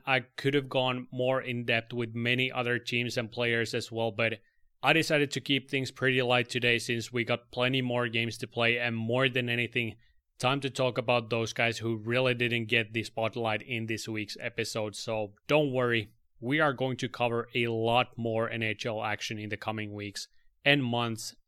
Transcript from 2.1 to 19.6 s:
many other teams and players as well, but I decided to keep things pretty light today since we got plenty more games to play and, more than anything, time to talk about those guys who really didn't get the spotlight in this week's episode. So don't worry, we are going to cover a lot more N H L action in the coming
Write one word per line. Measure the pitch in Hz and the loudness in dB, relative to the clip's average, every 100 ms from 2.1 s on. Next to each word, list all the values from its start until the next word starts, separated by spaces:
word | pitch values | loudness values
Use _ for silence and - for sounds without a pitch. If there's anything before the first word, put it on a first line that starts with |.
| 117 | -2
many | 117 123 127 | 0 2 0
other | 123 120 120 | -2 -2 -2
teams | - 120 120 117 | -2 -2 -2 -2
and | 113 | -4
players | 120 120 117 110 | -2 0 0 0
as | 120 - | -4 -4
well, | 113 113 | -2 -2
but | 101 113 110 _ _ _ _ | 0 -2 -2 _ _ _ _
I | 135 | 4
decided | 156 151 151 143 | 4 4 2 2
to | 139 | -2
keep | - 139 127 | 0 -2 0
things | 139 127 | -4 -4
pretty | - 131 127 | -2 2 2
light | 123 123 120 | 4 4 2
today | 123 120 117 | 0 2 2
since | 117 117 110 | 0 -4 -2
we | 123 | -2
got | 113 120 - | 0 -2 -4
plenty | - 123 131 | -2 0 2
more | 123 120 120 | 0 0 0
games | 113 117 110 | 0 -2 -4
to | 120 | -6
play | - 117 120 | 0 2 2
and, | 120 113 | 0 -2
more | 113 123 135 | 0 2 2
than | 127 120 | 2 0
anything, | 120 117 127 113 - - _ _ - | 0 0 -2 -2 -6 -16 _ _ -2
time | 127 139 | 0 0
to | 135 | -2
talk | 123 127 117 | 0 0 0
about | 117 120 110 | 2 2 2
those | 117 113 | -2 -2
guys | - 117 113 | 0 0 0
who | 113 113 | -2 -4
really | 107 123 131 | 0 2 2
didn't | 120 120 120 110 | 2 0 0 2
get | 117 110 | 2 2
the | 110 | -4
spotlight | 101 - 110 120 113 107 | -4 -2 -2 0 -2 -2
in | - 117 113 | -4 -6 -4
this | 110 - | -6 -4
week's | 110 101 - | -6 -6 -8
episode. | 120 117 110 117 107 | -8 -4 -4 -2 -4
So | 101 - 110 104 - - | -6 -6 -4 -4 -8 2
don't | 147 147 | 4 4
worry, | 127 123 117 107 _ _ - | 2 2 2 -2 _ _ -10
we | 117 151 | -2 2
are | 151 | 2
going | 123 131 123 | 2 -2 -2
to | 127 | -4
cover | - 120 117 113 | 0 0 0 -2
a | 123 117 | 0 0
lot | 113 113 117 120 - | 2 4 4 2 -2
more | 113 113 113 | -2 0 0
N | 113 | -2
H | 110 104 123 | -2 -2 -4
L | 110 | -4
action | 110 104 - 110 | -4 -4 -6 -8
in | 107 | -6
the | |
coming | 107 | -6